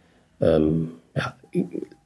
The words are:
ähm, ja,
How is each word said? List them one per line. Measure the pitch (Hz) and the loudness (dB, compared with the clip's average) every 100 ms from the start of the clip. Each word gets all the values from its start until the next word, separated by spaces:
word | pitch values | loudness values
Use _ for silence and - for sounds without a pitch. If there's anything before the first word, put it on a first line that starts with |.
| _ _ _ - | _ _ _ -2
ähm, | 82 78 78 80 80 - _ - | 2 4 2 0 -4 -10 _ -6
ja, | - - - 180 - - - - | -6 -10 -6 -4 -4 -8 -12 -18